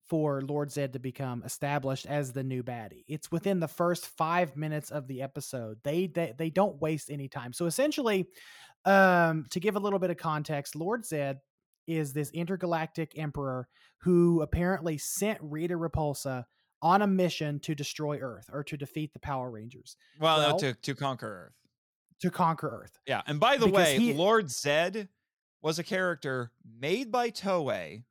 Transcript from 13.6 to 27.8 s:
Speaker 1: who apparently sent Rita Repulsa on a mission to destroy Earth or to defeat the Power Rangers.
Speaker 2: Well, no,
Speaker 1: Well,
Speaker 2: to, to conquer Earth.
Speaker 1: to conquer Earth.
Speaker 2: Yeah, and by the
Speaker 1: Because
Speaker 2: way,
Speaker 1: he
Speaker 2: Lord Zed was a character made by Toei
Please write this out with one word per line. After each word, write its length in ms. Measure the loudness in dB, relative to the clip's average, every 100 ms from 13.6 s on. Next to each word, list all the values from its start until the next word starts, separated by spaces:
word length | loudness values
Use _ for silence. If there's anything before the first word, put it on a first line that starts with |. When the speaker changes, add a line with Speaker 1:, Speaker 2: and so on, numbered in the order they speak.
| -8 _ _ _
Speaker 1:
who 420 | 4 6 6 4
apparently 560 | 2 2 2 0 -2 -4
sent 440 | -6 -2 -2 -2
Rita 320 | -6 -4 -2
Repulsa 680 | -2 -2 0 -2 -2 -4 -6 -8 _ _ _
on 220 | 4 6
a 40 | 6
mission 540 | 4 4 2 -2 -2
to 140 | -4
destroy 420 | -4 -6 -4 -4 -4
Earth 300 | -6 -10 -10
or 140 | -10
to 140 | -8 -8
defeat 340 | -8 -8 -8
the 60 | -8
Power 320 | -6 -4 -4
Rangers. 440 | -8 -14 -16 -20 -20 _ 0
Speaker 2:
Well, 220 | 4 6
no, 60 | 6
Speaker 1:
Well, 100 | 4
Speaker 2:
to, 120 | 0
to 220 | -2 -6
conquer 540 | -4 -4 -4 -8 -10 -16
Earth. 60 | _ _ _ _ _ _ _
Speaker 1:
to 100 | -4
conquer 500 | 2 2 2 -4 -6
Earth. 160 | -14 _ -4
Speaker 2:
Yeah, 140 | -4 -2
and 120 | 2
by 200 | 4 6
the 80 | 6
Speaker 1:
Because 220 | 6 6
Speaker 2:
way, 100 | 6
Speaker 1:
he 160 | 4
Speaker 2:
Lord 360 | 4 4 4 2
Zed 600 | -4 0 2 2 -2 -10 _ _ _ _ _
was 180 | -4 -2
a 60 |
character 680 | -2 -2 0 -2 -4 -4 -4 _ -20 -6
made 320 | -2 0 0
by 180 | 0 0
Toei 760 | -2 0 0 0 -2